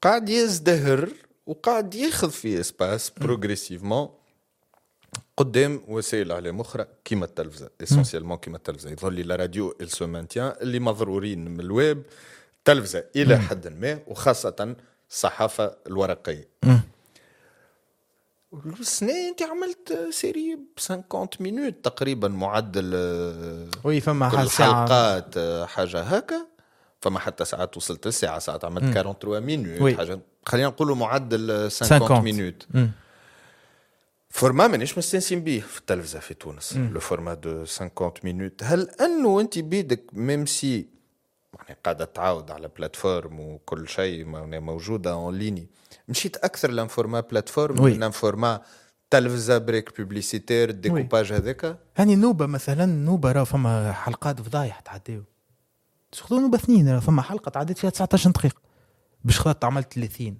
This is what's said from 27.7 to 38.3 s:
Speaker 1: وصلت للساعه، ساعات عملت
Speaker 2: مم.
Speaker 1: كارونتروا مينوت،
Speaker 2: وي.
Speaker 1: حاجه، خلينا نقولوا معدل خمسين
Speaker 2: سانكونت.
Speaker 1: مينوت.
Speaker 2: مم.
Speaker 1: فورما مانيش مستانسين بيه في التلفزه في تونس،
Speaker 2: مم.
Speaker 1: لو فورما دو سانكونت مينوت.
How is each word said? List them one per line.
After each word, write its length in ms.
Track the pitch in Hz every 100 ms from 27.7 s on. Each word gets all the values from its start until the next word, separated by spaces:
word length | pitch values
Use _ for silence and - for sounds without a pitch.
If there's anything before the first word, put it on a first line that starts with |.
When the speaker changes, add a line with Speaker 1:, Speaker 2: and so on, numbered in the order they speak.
| -
Speaker 1:
وصلت 280 | - 80 107
للساعه، 340 | 117 87 80
ساعات 260 | - 76 85
عملت 180 | 87
Speaker 2:
مم. 100 | 131
Speaker 1:
كارونتروا 460 | 110 95 98 104 104
مينوت، 420 | 120 151 98 82
Speaker 2:
وي. 140 | 135 113
Speaker 1:
حاجه، 240 | 85 92 - _ -
خلينا 220 | 123 139
نقولوا 280 | 123 151 135
معدل 680 | 113 131 131 113 110 107
خمسين 240 | 104 - 113
Speaker 2:
سانكونت. 360 | 147 117 127
Speaker 1:
مينوت. 440 | 110 104 95 85 -
Speaker 2:
مم. 180 | 131 117 104 _ _ - _ - _ _ _ _ _ _ _ _
Speaker 1:
فورما 380 | - 131 127 220
مانيش 300 | 165 131 -
مستانسين 460 | 170 190 185 180
بيه 180 | 160 127
في 180 | - -
التلفزه 400 | - 92 80 73
في 140 | -
تونس، 400 | - 80 73 -
Speaker 2:
مم. 200 | 135 123
Speaker 1:
لو 60 | 101
فورما 340 | - 87 85
دو 320 | 85 80 80 80
سانكونت 600 | - 92 - 90 -
مينوت. 380 | 95